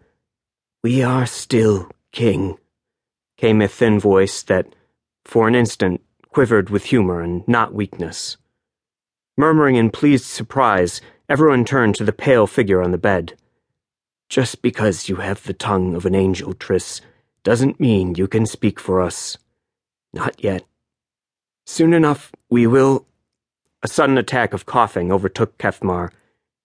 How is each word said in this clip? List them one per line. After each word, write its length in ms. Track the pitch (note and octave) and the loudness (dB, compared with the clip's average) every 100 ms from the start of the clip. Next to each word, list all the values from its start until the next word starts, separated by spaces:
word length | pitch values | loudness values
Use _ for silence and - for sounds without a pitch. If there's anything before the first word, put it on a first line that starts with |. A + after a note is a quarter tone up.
| _ _ _ _ _ _ _ _ | _ _ _ _ _ _ _ _
"We 180 | A#2 C3 | -2 0
are 240 | B2 B2+ B2 | 2 0 -2
still 640 | - - A#2+ A2 G2 - - _ | -6 -2 2 2 0 -4 -18 _
king," 440 | - A#2 F#2 F#2+ D#2+ _ _ _ _ _ _ _ _ | -2 0 0 -4 -8 _ _ _ _ _ _ _ _
came 240 | A#2 G#2+ | 2 2
a 60 | G2+ | 2
thin 320 | - A#2 G#2 | 0 2 2
voice 460 | G#2 F#2+ G2 - | 4 2 2 -4
that, 320 | - F#2 - _ _ _ _ _ | -2 -2 -2 _ _ _ _ _
for 240 | _ A#2 A2 | _ 0 2
an 80 | B2 | 2
instant, 440 | A2+ - F#2 F2+ - _ _ | 0 0 -2 -2 -10 _ _
quivered 420 | - A#2 A2 F#2+ | 0 2 2 0
with 140 | G#2 | -4
humor 360 | - B2+ F#2 F2 | 0 0 0 -2
and 260 | E2+ F2 A2+ | -6 -6 -2
not 260 | A#2 A2+ | 0 0
weakness. 600 | G#2 G2 - E2 - - - _ _ _ _ _ _ _ _ _ - | -4 -8 -8 -12 -10 -14 -16 _ _ _ _ _ _ _ _ _ 0
Murmuring 380 | D#3 D#3 C#3+ | 2 4 4
in 160 | B2 A2+ | 4 2
pleased 360 | - D3 C3+ - | 2 2 2 0
surprise, 720 | - A2 C3+ B2 F#2+ F2 - - _ - | -10 -6 0 2 2 0 -4 -18 _ -4
everyone 360 | C#3+ D#3 B2+ | 2 4 4
turned 320 | A2+ C#3 A2 - | 2 2 2 0
to 80 | |
the 80 | G#2+ | -4
pale 340 | - - B2 G2+ | -2 2 2 2
figure 340 | - G2 F2+ | 0 0 0
on 120 | F2+ | 0
the 60 | F2 G#2 | 0 0
bed. 260 | F#2 E2+ - _ _ _ _ _ _ _ _ _ | -2 -4 -16 _ _ _ _ _ _ _ _ _
"Just 340 | - B2 - | -2 -2 -4
because 460 | B2 - G#2+ F2 - | -4 -2 -2 -2 -6
you 80 | F#2+ | -8
have 260 | F2+ G2+ | -6 -8
the 100 | - | -8
tongue 440 | - G#2+ G2 F#2 F2 | -10 -2 -2 -2 -4
of 100 | F2+ | -2
an 80 | |
angel, 400 | F#2+ F#2+ F2+ - | 0 0 -2 -8
Tris, 460 | F2+ - F#2 - - - _ _ _ | -12 -4 -4 -4 -14 -20 _ _ _
doesn't 380 | - A#2 C3+ - | -2 0 0 0
mean 340 | B2+ G2+ F#2 | 0 2 0
you 140 | E2+ G2 | -4 -2
can 180 | A2 G#2+ | -2 -2
speak 320 | - G#2+ - | -2 -4 -4
for 220 | - F#2 | -2 -2
us. 360 | F2 - - - _ _ _ _ _ _ _ | -2 -6 -14 -16 _ _ _ _ _ _ _
Not 320 | E2 F#2 - | -8 -8 -4
yet. 200 | G#2+ F#2 - _ _ _ _ _ _ _ _ _ - | -4 -6 -10 _ _ _ _ _ _ _ _ _ -10
Soon 260 | - E3 | 0 4
enough, 380 | E3+ D3+ C#3 - - _ | 4 2 0 -8 -20 _
we 200 | A#2+ A2+ | 2 4
will" 380 | C3+ C3 C3 - _ _ _ _ _ _ _ | 4 4 0 -4 _ _ _ _ _ _ _
A 40 | - | -4
sudden 280 | - C#3 C3 | 0 2 2
attack 360 | - B2+ A2 | 0 -2 -2
of 120 | G2 | -4
coughing 460 | - B2 G#2+ F#2+ F2 | -4 -2 0 -2 -2
overtook 480 | F#2+ G2 - G#2+ - | -2 -2 -2 -4 -2
Kethmar, 540 | G#2 - F#2 F2+ F2 - _ _ _ _ | -6 -4 -4 -4 -6 -12 _ _ _ _